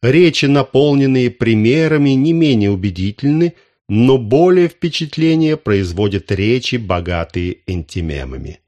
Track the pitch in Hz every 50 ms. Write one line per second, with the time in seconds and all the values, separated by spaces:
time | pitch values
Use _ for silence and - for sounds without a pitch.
0 | - 120 131 160 180 170 147 - - 139 139 143 135 - _ 131 143 147 143 139
1 | 139 135 131 127 123 123 117 _ 120 113 113 107 107 113 131 156 160 156 156 151
2 | 143 139 135 131 135 160 165 165 165 151 135 110 101 101 101 95 90 101 90 87
3 | 92 98 101 - - 143 147 156 170 170 165 _ _ _ _ _ _ _ 101 107
4 | 117 131 202 139 117 104 117 151 170 180 180 185 175 165 - _ - 170 160 -
5 | 170 151 - - 160 160 160 160 160 156 156 151 _ - 104 98 98 90 85 87
6 | 107 101 92 98 - - 101 92 98 107 120 131 120 - - 123 113 92 90 90
7 | 87 87 90 85 85 - _ 92 87 90 92 _ _ - 92 90 78 _ - 92
8 | 85 80 73 69 67 65 65 67 65 69 78 _ _